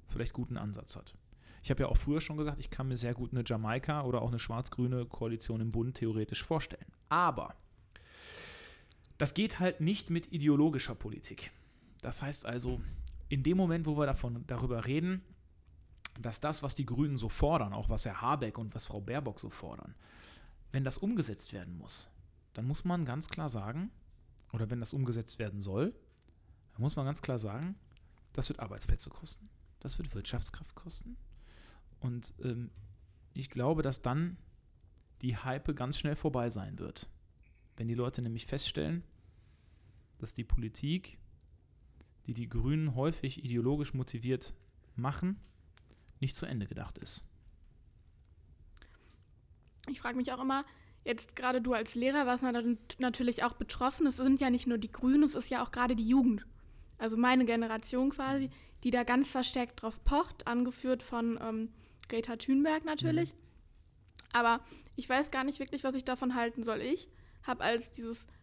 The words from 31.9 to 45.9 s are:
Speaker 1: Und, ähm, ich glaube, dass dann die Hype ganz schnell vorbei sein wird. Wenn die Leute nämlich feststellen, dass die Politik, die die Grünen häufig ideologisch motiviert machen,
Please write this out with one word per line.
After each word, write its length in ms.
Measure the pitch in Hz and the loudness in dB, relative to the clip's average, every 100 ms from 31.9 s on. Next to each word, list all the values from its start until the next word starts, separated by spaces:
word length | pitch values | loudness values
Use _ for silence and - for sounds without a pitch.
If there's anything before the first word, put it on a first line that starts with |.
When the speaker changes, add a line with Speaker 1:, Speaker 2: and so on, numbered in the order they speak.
| - | -8
Speaker 1:
Und, 340 | 127 120 - - | -6 -6 -10 -8
ähm, 300 | 131 117 120 - - - - - - | -6 -4 -8 -12 -18 -20 -20 -20 -12
ich 160 | 131 135 | -10 -6
glaube, 320 | 127 127 156 | 0 2 4
dass 200 | 135 135 | 2 0
dann 340 | 123 135 175 180 - - - - - - - - | 0 0 0 -4 -16 -20 -20 -20 -20 -20 -20 -4
die 140 | 123 110 | -2 -2
Hype 400 | 131 135 - 143 | -2 -2 -2 -2
ganz 200 | 123 - | -2 0
schnell 200 | 151 143 | 0 0
vorbei 320 | 156 127 120 | 0 2 0
sein 320 | 113 98 92 | -2 -6 -8
wird. 280 | - - - - - - - - - - | -10 -10 -14 -18 -20 -20 -20 -20 -18 -6
Wenn 100 | 113 | -2
die 80 | |
Leute 260 | 117 120 - | 0 0 -2
nämlich 260 | 117 113 - | -4 -4 -4
feststellen, 580 | 135 - - 156 170 - - - - - - - - - - - - | -4 -2 0 0 -2 -6 -20 -20 -20 -20 -20 -20 -20 -20 -20 -20 -12
dass 160 | 110 | -8
die 80 | - | -8
Politik, 760 | 107 - 110 - 143 180 - - - - - - _ - - - - - - | 2 2 2 -2 0 0 -4 -16 -20 -20 -20 -20 _ -20 -20 -20 -20 -14 -8
die 80 | |
die 140 | 113 113 | -6 -2
Grünen 480 | 117 123 156 156 127 | 2 4 4 2 2
häufig 480 | 147 - 135 - | 0 0 -4 -4
ideologisch 500 | 127 120 120 147 139 | -2 2 2 2 0
motiviert 600 | 131 123 117 120 127 - - - - - - | -4 -4 -4 -2 -2 -4 -12 -16 -20 -12 -4
machen, 420 | 127 139 180 202 - - - - - | -2 0 -2 -4 -10 -20 -20 -20 -20